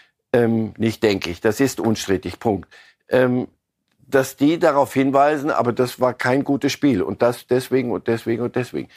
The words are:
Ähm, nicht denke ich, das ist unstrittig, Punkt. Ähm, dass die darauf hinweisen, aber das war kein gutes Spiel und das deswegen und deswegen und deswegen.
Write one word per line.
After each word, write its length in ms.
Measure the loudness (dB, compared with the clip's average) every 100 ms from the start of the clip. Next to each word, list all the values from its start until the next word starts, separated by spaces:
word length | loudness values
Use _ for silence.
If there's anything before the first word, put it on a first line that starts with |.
| _ _ _
Ähm, 400 | 0 2 0 -2 -2
nicht 240 | -2 0
denke 280 | 0 0 -2
ich, 100 | -2
das 200 | 0 2
ist 180 | 0 0
unstrittig, 600 | -2 -2 0 -2 -2 -6
Punkt. 280 | -2 -2 -6 -20 -20 _ -2
Ähm, 380 | 2 2 0 -4 _ _ _ _ _
dass 380 | _ -2 0 0
die 220 | 0 2
darauf 340 | 2 2 2
hinweisen, 580 | 0 2 4 4 2 -2
aber 220 | 0 0
das 280 | 0 -2 0
war 140 | -2
kein 300 | 0 0 0
gutes 280 | 0 -2 -2
Spiel 300 | 0 0 0
und 200 | -2 0
das 240 | 0 0 -2
deswegen 460 | -2 0 -2 0
und 160 | -4 -2
deswegen 340 | -4 -2 -4
und 140 | -4 -4
deswegen. 320 | -4 -6 -10